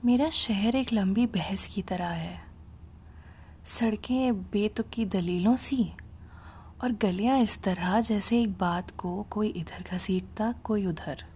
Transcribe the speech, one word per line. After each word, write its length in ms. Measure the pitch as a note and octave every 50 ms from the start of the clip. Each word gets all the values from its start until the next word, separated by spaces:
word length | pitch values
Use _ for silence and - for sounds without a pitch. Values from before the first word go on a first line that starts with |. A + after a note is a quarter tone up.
| -
मेरा 240 | A#3+ A#3+ B3 C#4+ D#4+
शहर 460 | D#4+ - - - A3 G3 G3+ A3+ A#3
एक 160 | C4+ C4 B3+ A#3
लंबी 320 | A3 G3 F#3+ F#3+ A3 B3
बहस 400 | A#3 A#3 G3 D#3 D#3 F#3+ G3 -
की 160 | - - - F#3
तरह 260 | - F#3+ F3+ F3 F3
है। 320 | E3+ E3 E3 E3+ F3 F3 - - - - - - - - - - - - - - - - - - - - - - - - -
सड़कें 760 | - - - A#3 A3+ G#3+ G#3+ - - B3 B3+ C4 B3+ A#3 G3 F#3
बेतुकी 640 | - - G#3 G3+ G#3+ G#3 - A3 - - - A3+
दलीलों 480 | F#3+ - F#3+ F3 E3+ F3+ F3+ F3 G#3+ B3
सी 280 | B3+ - - C#4 C4 A3+ E3 - - - - - - - - - - - - - - - - - - -
और 100 | B3 B3
गलियां 460 | G3+ - G3+ F3+ F3+ G3+ A#3+ C4 C4+ B3
इस 200 | G3+ - - -
तरह 380 | G3 F3+ F3+ F3 F3+ F#3 A3
जैसे 400 | A#3 A3 A3 G#3 G3 - A#3 A#3+ A#3
एक 100 | A3 F#3+ F3+
बात 320 | F#3+ F3 F3 F3 F#3 -
को 320 | - - - F3+ F3 F#3+ G#3
कोई 260 | - - G#3 G#3+ G#3+
इधर 360 | - F3+ D#3+ - - - F3+ - F#3
घसीटता, 580 | F3+ - - F#3+ F#3 F#3 F#3+ - - G#3+ A3+ A#3+ A#3+ -
कोई 220 | - A3 G#3 G3
उधर। 380 | F#3 E3 D#3 - - C#3 - - - -